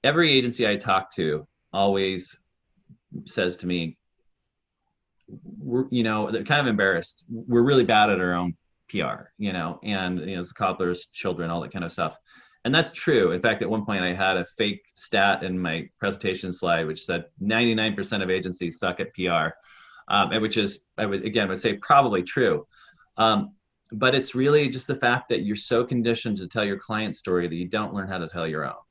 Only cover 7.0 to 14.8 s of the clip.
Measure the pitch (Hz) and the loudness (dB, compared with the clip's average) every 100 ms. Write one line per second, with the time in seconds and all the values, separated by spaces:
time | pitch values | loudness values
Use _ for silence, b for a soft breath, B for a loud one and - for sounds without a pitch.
7 | - - _ 113 120 120 123 135 113 107 | -2 -14 _ -12 2 4 6 6 6 6
8 | 104 95 90 87 90 82 _ _ _ 98 | 6 4 2 0 -2 -4 _ _ _ -4
9 | 69 50 - _ 101 90 82 90 107 98 | -4 -6 -12 _ -4 -4 -6 -6 -4 -4
10 | 92 90 82 92 87 - 98 90 90 87 | -2 -4 -4 -6 -8 -2 -2 0 -2 -2
11 | - - 95 87 82 85 73 95 85 - | -8 -6 -6 -4 -4 -4 -6 -8 -8 -4
12 | 80 - b b b b 120 147 165 - | -4 -6 b b b b 0 0 0 -2
13 | - 131 90 87 117 104 95 110 104 98 | 2 4 4 2 0 0 -2 -2 -2 -2
14 | 90 90 95 92 85 - 104 98 | -2 0 0 0 -4 -2 -2 -2